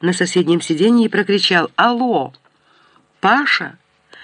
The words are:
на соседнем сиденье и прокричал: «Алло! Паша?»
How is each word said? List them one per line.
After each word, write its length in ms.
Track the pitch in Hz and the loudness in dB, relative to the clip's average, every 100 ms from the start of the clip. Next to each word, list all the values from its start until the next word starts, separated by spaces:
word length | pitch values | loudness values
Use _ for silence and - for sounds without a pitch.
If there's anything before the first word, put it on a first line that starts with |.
на 140 | 170 | -4
соседнем 480 | 180 190 185 160 170 | -2 -2 0 0 0
сиденье 440 | - 156 208 240 214 | 0 0 2 2 2
и 20 | |
прокричал: 600 | 202 202 202 - 180 156 - | -2 0 0 0 0 -2 0
«Алло! 560 | 220 240 254 180 135 - _ _ _ _ _ _ _ _ | 0 0 -2 -2 -4 -12 _ _ _ _ _ _ _ _
Паша?» 560 | 190 247 285 - 156 - _ _ _ - | 0 0 0 -2 -4 -16 _ _ _ -20